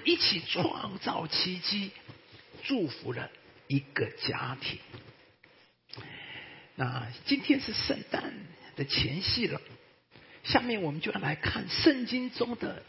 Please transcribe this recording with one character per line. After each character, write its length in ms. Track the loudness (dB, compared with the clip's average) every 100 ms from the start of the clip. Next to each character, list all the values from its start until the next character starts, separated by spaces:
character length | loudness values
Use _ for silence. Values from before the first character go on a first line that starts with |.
一 140 | 2 4
起 240 | 4 2
创 580 | 0 2 2 0 -6 -4
造 280 | -2 -2 0
奇 320 | 0 0 -2
迹， 320 | -2 -2 -2 -8 -18 -20 -20 -20 -20 -8
祝 240 | 0 2 0
福 260 | -2 -6
了 180 | -6 -6 -12 -20 -14 0
一 120 | 0
个 260 | 2 -2 -2 -2 -2
家 300 | -2 -2 -4
庭。 200 | -6 -6 -10 -16 -16 -20 -20 _ -20 -20 -20 _ _ -16 -14 -14 -12 -12 -14 -16 -10 -2
那 320 | -2 -2 -6 -6 0
今 160 | 2
天 200 | 6 4
是 100 | 4
圣 300 | -2 0 -2 0
诞 220 | -2 -2 -8 -14 -16 -12 -4
的 80 |
前 380 | 0 2 2 0
夕 260 | 0 2 0
了， 140 | -2 -8 -20 -20 -20 _ -20 -20 -12
下 160 | 4 4
面 220 | 4 0
我 100 | 0
们 80 | -2
就 120 | -2
要 80 | 0
来 160 | 0 0
看 320 | 0 0 -2
圣 360 | 6 8 8 2
经 240 | 0 -2
中 240 | 0 0 0
的 260 | -4 -6